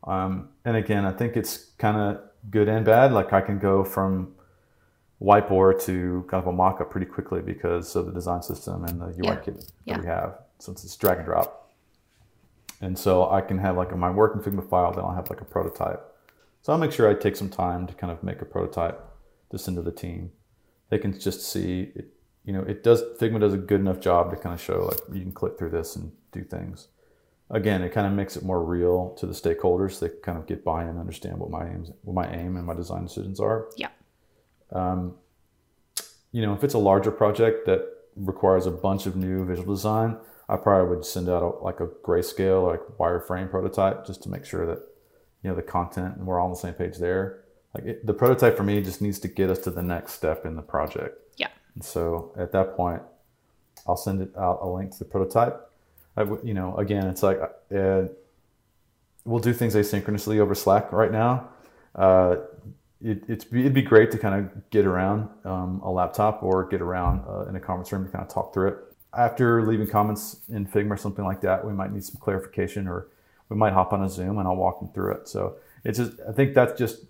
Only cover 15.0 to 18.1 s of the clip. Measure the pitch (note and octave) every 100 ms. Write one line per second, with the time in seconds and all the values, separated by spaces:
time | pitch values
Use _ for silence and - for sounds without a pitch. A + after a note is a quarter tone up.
15 | F2+ F2+ - - - - F2 - - -
16 | - _ _ _ _ _ - D#3 D#3+ -
17 | A2 G2+ G#2 F#2+ G2 - F#2 F2+ F2+ -
18 | F2+